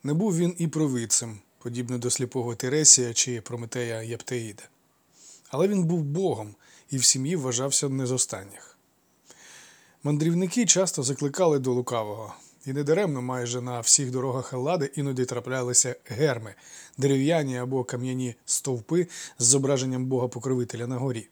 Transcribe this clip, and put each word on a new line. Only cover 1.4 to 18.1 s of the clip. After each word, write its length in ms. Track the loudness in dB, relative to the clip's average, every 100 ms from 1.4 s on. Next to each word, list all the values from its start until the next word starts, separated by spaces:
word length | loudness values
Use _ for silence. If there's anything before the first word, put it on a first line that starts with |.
| _ _
подібно 400 | -8 -6 -4 -2
до 120 | -2
сліпого 440 | -2 -2 -2 -4
Тересія 600 | -2 0 4 6 6 6
чи 260 | 0 0 -2
Прометея 600 | -6 -10 -6 -4 -4 -4
Єптеїда. 600 | -6 -8 -6 -6 -6 -12 -20 _ _ _ _ _ -20 -20 -8
Але 180 | 0 2
він 160 | 4
був 180 | 2 2
богом 520 | 0 0 0 0 -6 -14 -20 -20 _
і 60 | 2
в 80 |
сім'ї 320 | 2 2 0 0
вважався 520 | 0 0 0 0 0
не 180 | -2 0
з 60 |
останніх. 680 | 0 -2 -4 -12 -18 -20 _ _ _ _ _ _ -20 -20 -20 -20 -20 _ _
Мандрівники 640 | -2 2 2 2 0 2 4
часто 360 | 4 2 0
закликали 560 | -2 -2 -2 2 4 4
до 140 | 2
лукавого, 640 | 0 0 -2 -4 -6 -10 -16 -20 _ -8
і 60 |
недаремно 500 | -4 2 2 2 0
майже 380 | -2 -4 -2 -4
на 200 | -4 -4
всіх 300 | 2 4 4
дорогах 420 | -2 -2 -2 -4
Еллади 380 | -4 0 0 0
іноді 300 | -2 -4 0
траплялися 720 | -2 -2 -2 -2 2 2 2 -2
герми, 500 | -10 0 0 0 -6 -16 -20 -20 -20 -2
дерев'яні 600 | 2 4 4 2 0 -4
або 260 | -2 -2
кам'яні 500 | -2 -4 -4